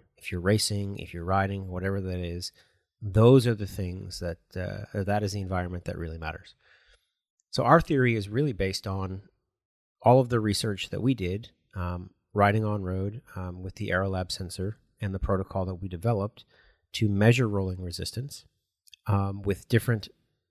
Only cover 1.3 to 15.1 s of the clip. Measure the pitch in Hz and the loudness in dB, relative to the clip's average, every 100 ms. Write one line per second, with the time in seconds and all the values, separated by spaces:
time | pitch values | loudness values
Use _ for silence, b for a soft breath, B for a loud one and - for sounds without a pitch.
1.3 | 95 98 98 95 90 95 98 95 90 87 | 2 2 -2 -6 -4 -2 -2 -2 -4 -4
2.3 | 85 - b b b b - 107 95 113 | -6 -8 b b b b -10 0 6 10
3.3 | 135 120 107 101 - 92 92 98 - 87 | 10 6 -2 -4 -6 -6 -6 -10 -8 -8
4.3 | 85 _ 92 92 98 101 104 95 104 101 | -8 _ -8 -8 -8 -8 -4 0 0 0
5.3 | 101 92 92 90 87 - - 82 82 80 | -4 -4 -2 -2 -6 -8 -8 -8 -8 -8
6.3 | 82 - - b b b b b _ _ | -10 -14 -20 b b b b b _ _
7.3 | _ _ - 117 165 160 143 127 113 98 | _ _ -2 6 6 6 2 4 2 -2
8.3 | 113 147 95 95 92 101 98 95 95 - | -2 -2 -2 -2 -4 -6 -6 -6 -8 -14
9.3 | _ _ _ _ _ _ _ 113 127 123 | _ _ _ _ _ _ _ 6 6 6
10.3 | 120 107 101 113 98 - 98 113 120 90 | 2 2 0 -2 -4 -6 -2 0 0 -2
11.3 | 98 117 _ _ 95 87 87 90 _ _ | -4 -8 _ _ -8 -6 -6 -10 _ _
12.3 | 104 101 107 107 104 92 92 98 113 - | 2 4 4 0 -2 -2 -2 -4 -6 -12
13.3 | - 90 90 92 - 101 90 98 95 92 | -10 -10 -10 -12 -8 -2 0 0 -2 -4
14.3 | - 92 - 95 107 _ - 104 | -8 -10 -6 -6 -8 _ -8 -6